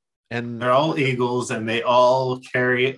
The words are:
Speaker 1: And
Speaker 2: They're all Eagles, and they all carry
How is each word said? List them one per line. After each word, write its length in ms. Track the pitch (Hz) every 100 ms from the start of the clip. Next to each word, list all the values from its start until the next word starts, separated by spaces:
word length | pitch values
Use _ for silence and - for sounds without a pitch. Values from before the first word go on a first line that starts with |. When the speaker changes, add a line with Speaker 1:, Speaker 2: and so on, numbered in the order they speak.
| _ _ _
Speaker 1:
And 300 | 117 120 117
Speaker 2:
They're 100 | 123
all 280 | 127 160 160
Eagles, 520 | 131 123 123 123 110
and 180 | 113 113
they 140 | 117
all 560 | 127 123 123 131 127 127
carry 560 | - 127 127 123 127